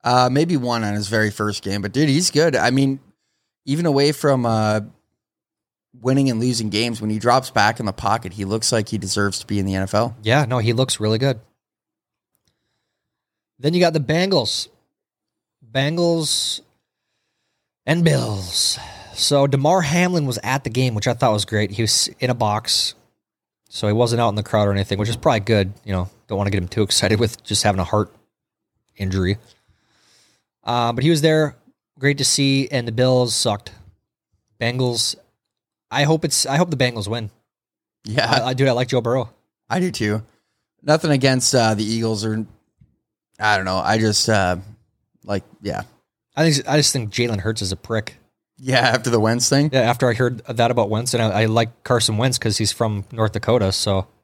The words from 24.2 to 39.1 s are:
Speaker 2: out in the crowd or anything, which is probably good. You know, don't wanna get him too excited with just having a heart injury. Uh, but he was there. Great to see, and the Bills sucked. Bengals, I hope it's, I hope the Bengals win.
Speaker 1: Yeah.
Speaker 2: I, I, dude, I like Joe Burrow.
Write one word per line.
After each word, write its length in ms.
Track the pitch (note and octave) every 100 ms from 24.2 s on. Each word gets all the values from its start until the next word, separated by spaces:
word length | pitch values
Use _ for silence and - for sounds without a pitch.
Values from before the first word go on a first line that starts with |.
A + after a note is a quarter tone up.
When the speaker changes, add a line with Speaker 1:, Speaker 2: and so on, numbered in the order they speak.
Speaker 2:
out 80 | A#2
in 60 | G2+
the 80 |
crowd 240 | G#2+ G#2+ G#2
or 40 |
anything, 260 | G2 G2 G2
which 100 | G#2+
is 60 | A2+
probably 240 | D#3+ A2+
good. 320 | G2 G#2+ F#2+ G2+ G2+
You 80 |
know, 160 | F#2 F2+ _ _
don't 100 | G2+
wanna 120 | G2+
get 120 | G2
him 60 | F2+
too 160 | -
excited 360 | G2+ - - G#2
with 240 | F#2+ -
just 200 | - G2+
having 160 | G#2 F#2+
a 60 | F2
heart 280 | G#2+ G#2 _ _ _ _ _ _ _ _ -
injury. 400 | G2 F#2+ F#2 G#2 _ _ _ _ _ _ _ _ _ _ _ _
Uh, 280 | - A#2+ A#2
but 120 | A#2
he 60 | D3
was 120 | D#3+
there. 340 | D#3 D#3 D3+ - _ _ _ _
Great 200 | C#3 C#3+
to 80 | -
see, 420 | - C#3 C3+ C3+
and 180 | C3+ A#2
the 40 |
Bills 420 | A2+ B2+ B2+ B2
sucked. 380 | - A#2+ G#2 - - - _ _ _ _ _ _ _
Bengals, 560 | A#2+ B2 B2+ A#2 - - _ _ _ _ _ _ _
I 120 | B2
hope 220 | C#3+ D#3+ D#3+
it's, 200 | - -
I 120 | C#3+
hope 120 | F3+
the 80 | C#3
Bengals 300 | B2+ A#2 G2
win. 220 | A#2 G#2+ _ _ _ _ _ _ _
Speaker 1:
Yeah. 260 | - A#2+ A#2
Speaker 2:
I, 200 | C3+ A#2+
I, 40 |
dude, 140 | C3 C3+
I 60 |
like 140 | A#2+ B2+
Joe 120 | B2+
Burrow. 300 | A#2